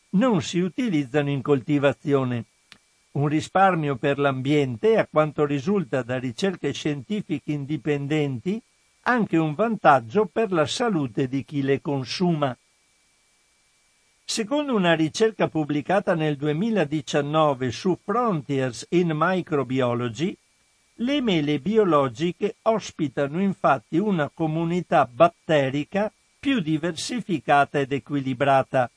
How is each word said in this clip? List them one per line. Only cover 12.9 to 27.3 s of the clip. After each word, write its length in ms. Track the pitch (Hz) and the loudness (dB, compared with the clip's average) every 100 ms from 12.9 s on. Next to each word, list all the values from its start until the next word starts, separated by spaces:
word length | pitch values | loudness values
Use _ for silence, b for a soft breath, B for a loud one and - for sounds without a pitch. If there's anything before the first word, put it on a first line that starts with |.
| _ _ _ _ _ _ _ _ _ _ _ _ _ | _ _ _ _ _ _ _ _ _ _ _ _ _
Secondo 500 | - - 208 294 285 | -8 -6 -2 -2 0
una 180 | 220 175 | 2 4
ricerca 540 | 160 156 - 220 - 165 | 2 2 2 0 2 -2
pubblicata 640 | 160 147 147 - 196 180 | -2 -2 -2 0 0 0
nel 220 | 139 156 139 | -2 -2 -2
duemiladiciannove 1400 | 147 151 233 208 143 156 - 151 143 156 151 127 127 | -2 -2 0 0 0 -4 -2 -4 0 2 2 2 -4
su 260 | 113 190 165 | -2 -2 -2
Frontiers 840 | - 226 240 160 123 135 131 113 - | -2 -2 0 -2 -2 -2 -2 -6 -2
in 200 | 175 170 | 0 2
Microbiology, 1200 | 151 170 180 147 143 123 131 123 120 120 110 180 - _ _ _ _ _ - | 0 0 0 -2 -2 0 0 0 0 -4 -4 -6 -6 _ _ _ _ _ -6
le 240 | 240 294 | -2 -2
mele 360 | 240 165 147 147 | 0 0 0 -2
biologiche 960 | 151 220 196 147 135 110 175 - 202 - | 0 2 4 4 2 -2 -4 -2 -6 -2
ospitano 800 | 220 220 - - 147 - 139 165 | 0 0 -2 -6 -4 -2 -2 0
infatti 560 | 196 - 165 131 - 160 | -2 0 2 0 0 -2
una 340 | 214 175 139 | 0 0 -2
comunità 760 | - 160 160 170 180 - 165 123 | -2 -2 0 -2 -2 2 2 2
batterica 1000 | 120 170 - - 151 135 143 147 196 214 _ _ _ | 4 2 2 0 2 2 -2 -4 -4 -4 _ _ _
più 220 | 277 254 | -2 -2
diversificata 1200 | 151 156 170 165 - 247 - | 0 -2 -2 -6 -6 -6 -4